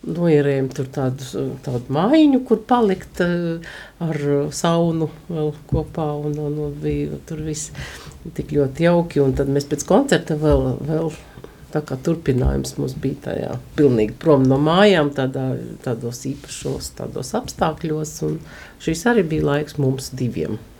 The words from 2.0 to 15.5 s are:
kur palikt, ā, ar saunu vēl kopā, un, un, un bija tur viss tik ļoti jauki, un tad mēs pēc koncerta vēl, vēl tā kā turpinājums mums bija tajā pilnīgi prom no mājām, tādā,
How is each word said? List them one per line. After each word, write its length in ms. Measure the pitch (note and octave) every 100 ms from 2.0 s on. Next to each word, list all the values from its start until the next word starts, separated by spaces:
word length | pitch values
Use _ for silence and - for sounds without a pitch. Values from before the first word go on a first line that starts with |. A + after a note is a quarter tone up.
| G3 D#4+ D4+ C4 B3+
kur 160 | A3
palikt, 580 | - B3 G#3+ F#3 - -
ā, 400 | F3 F3 E3+ E3 E3+ - - - E3
ar 180 | D3+ C#3+ C#3+ D3
saunu 560 | C#3 E3+ E3+ E3+ E3 D#3 - -
vēl 260 | E3 D3+ D3+ -
kopā, 420 | D#3+ D3+ - D#3 D3
un, 200 | D3 D3
un, 200 | D3 D3+ D3
un 60 | D3
bija 400 | D3+ D3 D3 C#3+ -
tur 180 | D#3
viss 280 | D#3 D3 - C3+ C3+ - - - - -
tik 200 | - D3
ļoti 300 | C3+ C3 E3+
jauki, 340 | F3 E3+ C#3+
un 160 | C#3 C3
tad 140 | C#3
mēs 140 | C#3 C#3+
pēc 160 | D3
koncerta 540 | - G3 C#4 - - D3+
vēl, 380 | D3+ C#3 C3 - C#3
vēl 240 | D#3 D#3+ D#3 - - - - -
tā 80 | D3+
kā 140 | D3+ C3
turpinājums 800 | E3+ E3 - B2 C3+ C#3 C3 -
mums 160 | C#3 C3
bija 200 | C3+ -
tajā 320 | - - - - - -
pilnīgi 380 | C#3+ A#2 G#2+ -
prom 280 | E3 C#3+ C3
no 100 | C3+
mājām, 540 | D#3 E3+ G#3 F3+ D3
tādā, 360 | C#3+ C3 C3+ C3